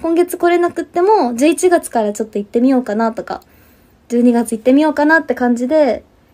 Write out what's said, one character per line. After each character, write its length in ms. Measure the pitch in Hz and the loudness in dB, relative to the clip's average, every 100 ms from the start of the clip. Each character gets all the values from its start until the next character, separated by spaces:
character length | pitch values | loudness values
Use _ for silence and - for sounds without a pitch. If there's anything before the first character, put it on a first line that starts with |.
今 120 | 330 339 | -4 0
月 220 | 349 370 | -2 0
来 120 | 349 | 0
れ 80 | 349 | 2
な 140 | 349 | 0
く 120 | - | -4
っ 20 | 302 | -8
て 160 | 349 | -2
も、 340 | 381 427 247 233 | 2 2 0 0
十 120 | 302 | 0
一 220 | 311 359 | 2 2
月 200 | 339 - | 0 0
か 140 | 240 | -4
ら 100 | 208 | -2
ち 100 | 208 | -4
ょ 20 | 220 | -6
っ 40 | |
と 80 | 202 | -8
行 100 | 208 | -4
っ 20 | |
て 120 | 240 | 0
み 80 | 254 | 2
よ 100 | 262 | 0
う 40 | |
か 120 | 254 208 | -2 -4
な 160 | 226 | -4
と 100 | 226 | -4
か、 180 | - - _ _ _ _ _ _ - | -12 -12 _ _ _ _ _ _ -6
十 120 | 240 | 0
二 100 | 240 | 2
月 200 | 233 233 | 2 -2
行 100 | 220 | -2
っ 20 | |
て 80 | 254 | 2
み 120 | 269 | 2
よ 80 | 311 | 2
う 20 | |
か 120 | 294 294 | 0 2
な 160 | 320 | 2
っ 20 | 311 | 0
て 100 | 254 | -2
感 200 | 247 240 | -2 -2
じ 120 | 254 | 0
で、 360 | 311 277 - - _ _ | 0 0 -2 -8 _ _